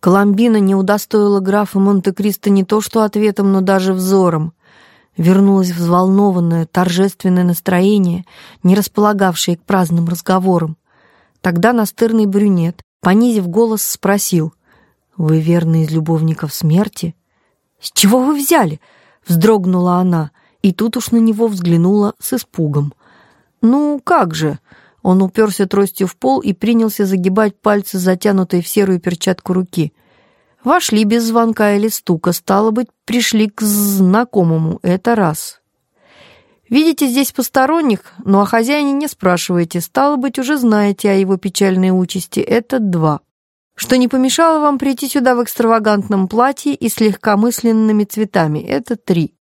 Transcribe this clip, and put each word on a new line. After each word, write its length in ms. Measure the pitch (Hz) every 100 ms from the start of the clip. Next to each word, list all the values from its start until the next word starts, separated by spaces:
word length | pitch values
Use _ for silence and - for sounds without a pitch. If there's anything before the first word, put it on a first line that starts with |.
Коломбина 560 | - 190 202 202 240 220
не 180 | 190
удостоила 640 | 196 190 208 - 214 202 202
графа 380 | 190 202 202 196
Монте-Кристо 720 | 196 202 190 180 202 190 -
не 140 | 196
то 160 | 185 214
что 220 | 208 226
ответом, 500 | 214 208 214 202 196
но 80 | 196
даже 320 | 190 190 190
взором. 600 | 185 185 196 180 160 160 _ _ _ _ _ _ -
Вернулось 540 | 165 190 196 196 180
взволнованное, 960 | 175 170 175 185 190 202 180 170 165 160
торжественное 760 | - 180 175 196 - 190 185
настроение, 800 | 180 170 - 180 190 208 180 170 180 - - -
не 120 | 180
располагавшее 840 | 196 202 - 208 202 190 165 - 170
к 60 |
праздным 460 | _ 196 170 170 170
разговорам. 680 | 170 - 185 185 175 160 160 _ _ _ _ _ _
Тогда 320 | 185 170 214
настырный 540 | 240 208 - 226 220 208
брюнет, 560 | 196 208 180 165 175 - _
понизив 460 | 180 196 247 220 180
голос, 340 | 175 233 214
спросил: 720 | - - 196 202 - 175 156 _ _ _ _ _ _ -
«Вы 240 | 156 160
верно 420 | 156 170 165 165
из 80 | 156
любовников 600 | 160 156 160 160 156 156
смерти?» 640 | - 160 165 208 - 170 - _ _ _ _ _ _
«С 100 | -
чего 280 | - 196 247
вы 140 | 254
взяли?» 460 | 294 277 330 185 151 _ _ _ _ -
вздрогнула 720 | 170 208 220 185 180 180 180
она, 340 | 185 170 151 _ _ _
и 100 | 196
тут 240 | 180 226 240
уж 140 | -
на 80 | 233
него 300 | 226 214 233
взглянула 680 | 196 175 170 175 208 208 -
с 140 | -
испугом. 640 | 254 - - 156 147 143 - _ _ _ _ _ _
«Ну, 400 | 226 269 294 294
как 320 | - 339 185
же?» 240 | 156 156 147 _ - _ _
Он 180 | - 185
уперся 460 | 190 202 214 190 196
тростью 400 | 202 202 - 185
в 100 | -
пол 240 | 254 269
и 120 | -
принялся 540 | 185 214 233 226 208 202
загибать 540 | 190 180 190 214 -
пальцы, 380 | 214 208 196 190
затянутые 640 | 180 180 214 196 180 175
в 60 | 170
серую 320 | - 196 180
перчатку 520 | 170 175 - 180 -
руки. 400 | 185 185 - 151 _ _ _ _ _ _ _
«Вошли 400 | 240 349 - 214
без 220 | 214 226
звонка 480 | 226 226 233 220 208
или 140 | 202 214
стука, 420 | - - 165 175
стало 400 | 175 - 196 220
быть, 160 | 220 247 _
пришли 440 | - 240 226 220 214
к 140 | -
знакомому, 1160 | 214 208 202 196 185 208 247 208 170 160 160 165
это 340 | - 185 - 233
раз. 440 | 175 156 - - _ _ _ _ _ _ - - _ _ _
Видите 400 | 247 320 302 277
здесь 240 | 247 269
посторонних, 800 | - 247 - 262 320 302 202 - -
но 180 | 202 196
о 20 |
хозяине 480 | 202 226 233 294 285
не 160 | 277 294
спрашиваете, 720 | - 185 180 - 175 170 175
стало 360 | 165 - 285 294
быть, 220 | 269 262
уже 180 | 254 294
знаете 540 | 240 214 202 196 208
о 40 |
его 220 | 196 190 190
печальной 540 | 196 - 196 185 185
участи, 480 | 185 180 185 - -
это 400 | - 233 233 262
два. 440 | 208 175 156 147 _ _ _ _ _
Что 220 | - - 254
не 120 | 254
помешало 520 | 262 262 - 330 311
вам 180 | 294 277
прийти 300 | 285 254 269
сюда 260 | 285 247
в 80 | 240
экстравагантном 840 | 240 - 233 226 214 208 202 202 185
платье 460 | 220 254 277 294
и 140 | 277 233
с 120 | -
легкомысленными 1040 | 214 190 - 202 226 233 233 220 220 214
цветами, 540 | 208 - 214 - 160 151
это 380 | - 285 240 220
три. 380 | - 175 156 _